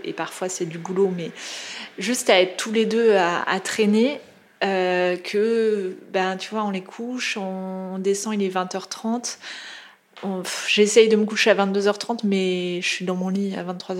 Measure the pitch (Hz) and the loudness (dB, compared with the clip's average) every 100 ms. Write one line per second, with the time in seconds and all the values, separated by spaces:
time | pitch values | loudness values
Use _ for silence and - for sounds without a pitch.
0 | - - 160 - 185 - 170 165 180 185 | -6 -8 -8 -6 -6 -4 -6 -8 -4 0
1 | 190 180 160 - - - - - - - | 0 0 -8 -10 -12 -12 -12 -12 -14 -8
2 | 196 247 - 190 185 - 226 220 214 220 | -4 0 4 6 6 0 -2 0 2 4
3 | 226 196 175 170 - 185 - - 208 214 | 4 6 4 0 -2 -2 -2 0 4 4
4 | 254 294 - - _ _ 196 190 180 180 | 4 0 -10 -20 _ _ -2 0 2 2
5 | 180 180 - 208 220 226 220 214 185 185 | 2 0 -2 0 2 2 2 0 -2 -8
6 | - 190 185 190 - 220 208 190 190 - | -6 -2 -2 -2 -6 -4 -2 -4 -8 -10
7 | 240 254 - 214 190 190 190 185 185 190 | -8 -6 -4 -4 -6 -6 -8 -8 -8 -2
8 | 190 196 220 208 190 185 180 190 - - | 0 0 -2 -2 0 -2 -4 -6 -10 -8
9 | 220 240 - - - - - - - - | -4 -4 -4 -10 -14 -14 -16 -18 -20 -20
10 | _ - 196 185 180 - - 208 208 233 | _ -10 -6 -6 -6 -6 2 4 8 8
11 | 220 214 214 214 220 190 196 196 202 208 | 8 6 2 2 4 4 2 2 0 0
12 | - 233 202 196 185 180 180 175 - - | -4 -2 0 0 0 0 -2 -2 -2 -2
13 | 185 180 185 196 196 190 175 180 - | -2 -2 -2 -2 -2 -4 -6 -8 -6